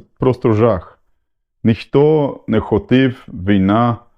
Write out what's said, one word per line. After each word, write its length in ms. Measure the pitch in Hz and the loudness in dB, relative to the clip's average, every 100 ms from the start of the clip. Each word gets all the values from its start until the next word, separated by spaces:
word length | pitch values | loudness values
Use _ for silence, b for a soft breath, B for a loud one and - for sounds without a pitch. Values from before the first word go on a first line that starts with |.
| - - | -10 -4
просто 340 | 131 123 123 | -2 -2 -2
жах. 460 | 107 117 92 - _ _ _ _ _ _ _ | 0 0 0 -8 _ _ _ _ _ _ _
Ніхто 760 | 110 110 - 139 151 156 143 - - | -2 -2 -2 0 2 2 -2 -6 -4
не 140 | 110 | -2
хотів 680 | - 107 - 127 135 120 - | 0 -4 0 0 0 -2 -16
війна, 680 | - 92 101 95 107 120 113 _ | -12 -2 0 2 2 0 -4 _